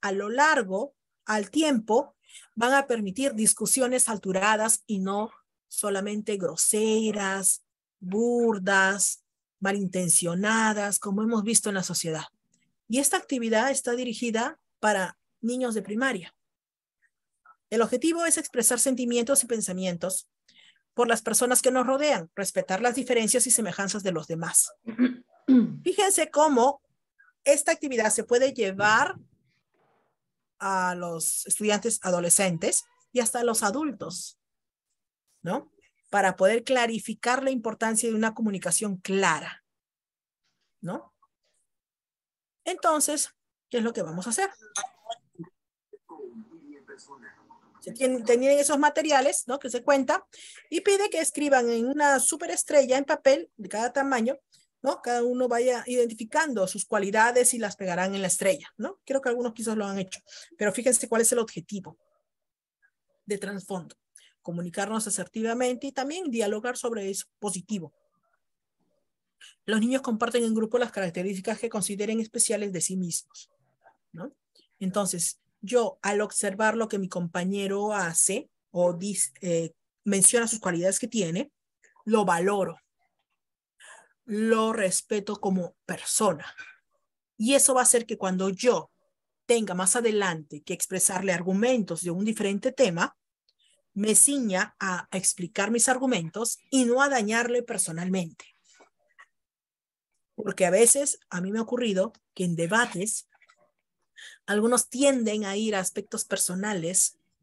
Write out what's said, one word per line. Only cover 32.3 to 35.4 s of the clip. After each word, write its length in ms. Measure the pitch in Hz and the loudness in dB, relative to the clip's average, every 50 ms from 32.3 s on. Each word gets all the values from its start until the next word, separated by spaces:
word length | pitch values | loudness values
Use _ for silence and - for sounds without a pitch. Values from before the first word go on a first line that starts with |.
| - - 196 185 170 160 196 359 370 - - _ _ _ _ _ | 4 4 4 2 0 0 -2 0 0 -2 -4 _ _ _ _ _
y 80 | - 247 | -2 0
hasta 200 | 226 - - 240 | 0 0 -2 0
a 40 | 240 | 0
los 180 | 240 226 226 | 0 0 2
adultos, 760 | 226 202 202 277 311 294 196 - - 160 180 - - - - _ _ _ _ _ _ _ _ _ _ _ _ _ _ _ _ _ _ _ _ _ | 0 0 0 0 -4 -4 -6 -8 -12 -10 -10 -10 -12 -14 -16 _ _ _ _ _ _ _ _ _ _ _ _ _ _ _ _ _ _ _ _ _